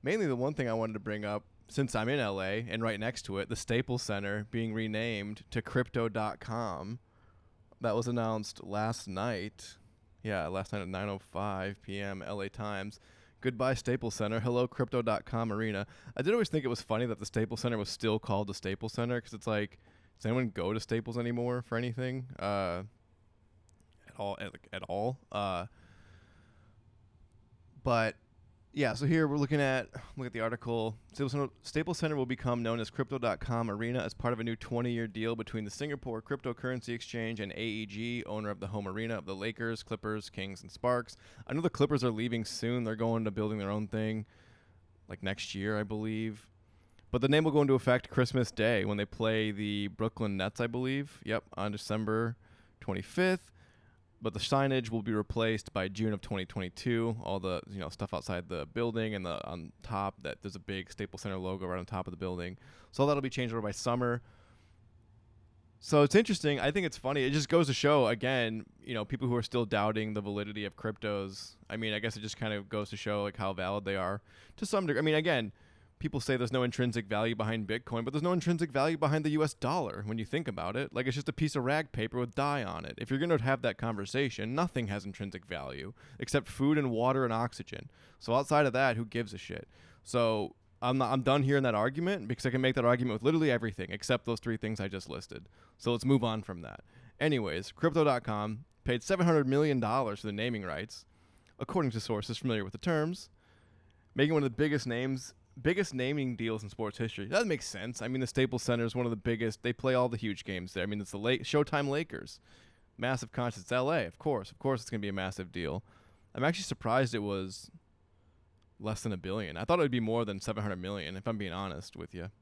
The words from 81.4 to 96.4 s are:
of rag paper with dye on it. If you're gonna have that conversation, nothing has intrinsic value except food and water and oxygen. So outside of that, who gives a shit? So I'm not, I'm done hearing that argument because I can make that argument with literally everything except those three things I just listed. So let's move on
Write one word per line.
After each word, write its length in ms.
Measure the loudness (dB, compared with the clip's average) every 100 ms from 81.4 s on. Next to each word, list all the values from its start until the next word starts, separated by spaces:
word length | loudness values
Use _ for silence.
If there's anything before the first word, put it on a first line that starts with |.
| 0 0
of 80 |
rag 300 | 2 0 0
paper 260 | -2 -2 0
with 160 | -2 0
dye 260 | 0 0
on 220 | -2 -6
it. 120 | -8 -8
If 120 | -2
you're 100 | 0
gonna 220 | 4 4
have 200 | 4 2
that 160 | 2 0
conversation, 760 | -2 -2 -2 0 0 0 -2
nothing 340 | 0 0 0 -2
has 180 | -4 -6
intrinsic 400 | -8 -8 -8 -8
value 480 | -8 -6 -8 -10 -12 -20 -10
except 300 | 0 0 0
food 280 | 0 4 4
and 140 | 4
water 320 | 2 2 4
and 80 | 2
oxygen. 580 | 2 -2 -4 -12 -10 -12 -16 -20 -16
So 140 | 2
outside 320 | 2 6 6 6
of 80 |
that, 240 | 6 4 4
who 80 | 0
gives 280 | -2 -2
a 40 | -6
shit? 320 | -10 -10 -10 -20 -20 -20
So 520 | -2 2 4 4 -2 -6 _ _
I'm 160 | 0 2
not, 160 | 4
I'm 80 | 2
done 220 | 4 4
hearing 200 | 6 4
that 120 | 4 4
argument 520 | 2 2 0 0 -2
because 180 | -2 0
I 40 |
can 100 | 4
make 160 | 4 4
that 80 |
argument 300 | 4 4 4
with 100 | 2
literally 260 | 4 4 4
everything 400 | 2 0 -4 -8
except 360 | -6 0 0 2
those 160 | -4
three 160 | -2 -2
things 240 | -2 -4
I 80 | -4
just 200 | -6 -8
listed. 380 | -10 -10 -14 -16 -20 -20 _
So 160 | 0
let's 100 | 2
move 200 | 4 4 4
on 160 | 0